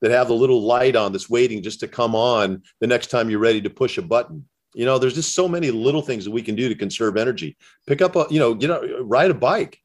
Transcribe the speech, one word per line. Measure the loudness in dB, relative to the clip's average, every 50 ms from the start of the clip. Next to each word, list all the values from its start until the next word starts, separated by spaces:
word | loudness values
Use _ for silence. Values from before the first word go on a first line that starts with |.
that | 0 2
have | 2 2 2 2
the | 2
little | 2 4 4 4 2
light | 2 2 2 2 2 4 4
on | 2 0 0
that's | -2 -6 -4 -2
waiting | 2 2 2 2 0 -6
just | -8 -10 -10 -10
to | -12 -10
come | -4 -2 -2 0 2
on | 2 2 2 2 2 0 0 -2 -6 -10 _ _ _
the | 0
next | 0 0 0 0 -2
time | -2 -2 0 0
you're | 0 2
ready | 2 2 2 2
to | -2 -6
push | -4 -2 -2 -2 -2 -6
a |
button. | -4 0 0 -2 -2 -2 -12 -18 -20 _ _ _ _ _ _
You | -4 0
know, | 0 2 2
there's | 2 0 0
just | -2 -6 -2 0
so | 0 0 0
many | 0 -2 -2 -2
little | -2 2 0 2 0 0
things | -2 -4 -6 -6 -6
that | -6
we | -6 -6
can | -4 -4 -4
do | -2 -2 -4
to | -4
conserve | -4 -6 -8 -4 -2 -2 0 0
energy. | 0 0 0 -2 -4 -8 -12 -12 _ _ _ _ _ _ -4
Pick | 0 0
up | 2 2 2
a, | 0 0 2
you | 2 2
know, | 2 2 2
get | 0 -2 -2
a, | -2 -4 -4 -8 -8 -8
ride | -4 0 2 4 4 2
a | 2
bike. | 2 0 0 0 0 -2 -6 -10 _